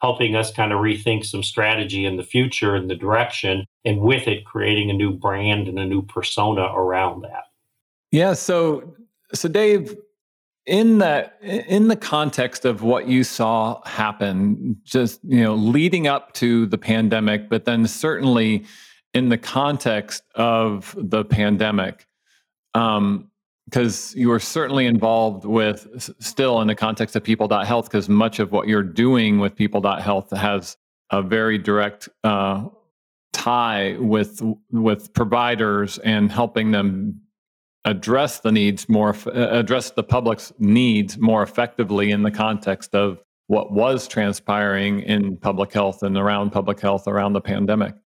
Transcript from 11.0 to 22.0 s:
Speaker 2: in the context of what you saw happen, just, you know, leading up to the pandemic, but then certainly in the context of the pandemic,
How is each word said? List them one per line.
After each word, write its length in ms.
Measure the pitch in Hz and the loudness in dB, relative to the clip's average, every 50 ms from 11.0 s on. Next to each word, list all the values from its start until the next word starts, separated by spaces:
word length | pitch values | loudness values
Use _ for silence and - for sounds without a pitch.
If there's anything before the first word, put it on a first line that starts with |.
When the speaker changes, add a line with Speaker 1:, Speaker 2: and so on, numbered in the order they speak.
| 196 165 147 139 - - - _ | 6 4 2 0 -2 -4 -8 _
Speaker 2:
in 460 | - 202 196 226 - - 196 202 214 226 | -10 -8 -6 -6 -2 0 2 4 6 4
the 80 | 220 | 4
context 720 | 214 - - - 151 151 147 - - 127 123 - - - | 2 0 -2 -2 0 0 0 -2 -2 -2 -2 -4 -2 -2
of 160 | 127 117 101 | -2 -2 0
what 260 | 110 113 123 120 - 127 | 2 2 2 2 2 2
you 160 | 127 127 131 | 2 2 2
saw 580 | - - - 117 110 113 113 110 113 117 - - - | 2 0 -2 0 2 2 2 0 0 -2 -6 -10 -10
happen, 880 | - - 110 107 104 - 101 101 95 95 98 104 208 - - 127 107 - - | -6 -4 -2 -2 -2 -2 -4 -2 0 0 2 0 0 0 -2 -6 -6 -6 -6
just, 380 | - - 131 123 117 - - - | -2 0 0 0 0 -2 -6 -4
you 180 | - 131 120 117 | 0 2 4 4
know, 100 | 110 107 | 4 2
leading 520 | 107 104 113 120 143 160 180 170 180 160 143 | 2 2 2 4 4 4 2 2 2 2 2
up 260 | 139 139 - - - | 0 -2 -4 -8 -6
to 320 | - 123 120 120 117 113 | -2 0 2 2 2 2
the 120 | 101 113 104 | 2 -2 -2
pandemic, 720 | - - 113 113 113 107 113 110 107 104 107 107 104 - | -2 0 0 2 2 2 2 2 2 2 0 0 -2 -2
but 140 | 113 113 - | -2 -2 0
then 240 | - 120 117 113 110 | 0 0 2 2 0
certainly 800 | - - - 156 156 - 135 135 123 117 110 110 110 101 104 - - - - - - _ _ _ - | 0 -2 -2 -2 -2 0 2 2 4 4 4 2 0 0 -2 -6 -18 -20 -20 -20 -20 _ _ _ -2
in 160 | 127 127 123 | 0 2 2
the 80 | 117 113 | 2 0
context 840 | - - - 131 139 143 147 139 - 123 110 104 104 - - - - _ - | -2 -4 -2 0 0 0 0 -2 -2 -2 -2 -2 -2 -6 -10 -14 -14 _ -4
of 580 | - 117 117 117 113 113 110 104 101 95 - - - | 0 2 2 2 2 2 0 -2 -4 -8 -10 -12 -10
the 260 | - 92 104 110 104 | -6 -2 -2 -2 0
pandemic, 840 | - - 107 104 104 104 98 110 107 104 98 92 98 - - | 0 0 2 2 4 2 2 2 0 0 0 -2 -2 -6 -10